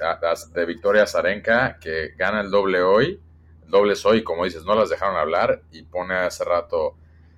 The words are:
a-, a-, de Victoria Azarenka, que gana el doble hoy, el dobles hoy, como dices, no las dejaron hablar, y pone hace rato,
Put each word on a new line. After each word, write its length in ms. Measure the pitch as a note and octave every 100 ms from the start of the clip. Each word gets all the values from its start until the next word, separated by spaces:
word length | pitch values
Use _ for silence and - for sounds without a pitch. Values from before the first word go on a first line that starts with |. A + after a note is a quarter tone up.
a-, 300 | D#2+ E2 E2
a-, 200 | E2 -
de 140 | F2 E2+
Victoria 380 | E2 G2+ G#2
Azarenka, 760 | G2+ F2 E2 G2+ - A#2 C3 -
que 360 | E2 D#2+ D#2 -
gana 240 | F#2 G#2+
el 80 | G2+
doble 320 | G2+ F#2+ F#2
hoy, 400 | F2+ G#2 D3 G3+ - _ _ -
el 60 | -
dobles 340 | G2 G#2 F#2+ G2
hoy, 160 | A2
como 220 | A2 E2 F2+
dices, 180 | E2 E2
no 80 |
las 160 | G#2+ G2
dejaron 260 | D#2+ G2 F2+
hablar, 460 | D2+ E2+ A#2+ C3 _
y 120 | D#2+
pone 320 | D#2 F2 F2+ F#2
hace 280 | F2+ -
rato, 540 | E2+ F2 E2+ E2+ D2+ - - _ _